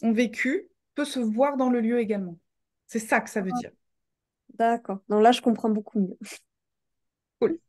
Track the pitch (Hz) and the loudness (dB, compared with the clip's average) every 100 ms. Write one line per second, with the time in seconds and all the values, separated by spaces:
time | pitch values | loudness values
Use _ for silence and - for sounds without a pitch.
0 | 226 220 240 - 254 339 - _ _ - | 0 2 0 0 -2 -2 -6 _ _ -6
1 | 285 262 226 214 277 262 254 247 220 240 | -4 -2 -2 2 0 2 0 2 2 0
2 | 220 202 185 165 _ _ _ _ _ 233 | 0 -2 -4 -12 _ _ _ _ _ -8
3 | 220 277 220 220 190 247 - _ _ _ | 0 -2 0 -6 -4 -6 -8 _ _ _
4 | _ _ _ _ _ - 233 233 - 196 | _ _ _ _ _ -2 0 0 -4 -10
5 | - 208 220 247 - 220 226 214 208 220 | -2 6 6 6 2 0 0 -2 -2 -2
6 | 185 - 202 - _ _ _ _ _ _ | -2 -4 -16 -18 _ _ _ _ _ _
7 | _ _ _ _ 233 330 | _ _ _ _ -2 -2